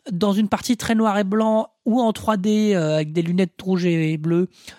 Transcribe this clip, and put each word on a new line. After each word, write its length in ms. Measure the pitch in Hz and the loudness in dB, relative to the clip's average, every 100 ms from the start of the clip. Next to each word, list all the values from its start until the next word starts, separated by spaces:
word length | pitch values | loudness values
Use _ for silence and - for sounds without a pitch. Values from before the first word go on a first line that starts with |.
| - | -8
Dans 220 | 175 202 | -2 0
une 160 | 196 214 | 2 0
partie 280 | 214 - 233 | -2 -2 -4
très 180 | - | 0
noir 240 | 226 220 202 | 0 2 0
et 60 | |
blanc 440 | 196 214 220 220 214 _ | 0 0 2 0 -2 _
ou 160 | - 233 | -2 0
en 120 | 226 | 0
trois 240 | 214 - 214 | -2 -2 -2
D, 360 | 202 214 214 | 2 2 2
euh, 200 | 190 156 | 2 2
avec 180 | 156 151 | 0 -2
des 100 | 160 | -2
lunettes 380 | 165 180 185 - | 0 0 -2 -4
rouges 240 | 185 185 180 | -4 0 0
et 300 | 165 156 156 | 0 0 -2
bleues, 300 | 156 170 185 _ - | 0 0 -2 _ -20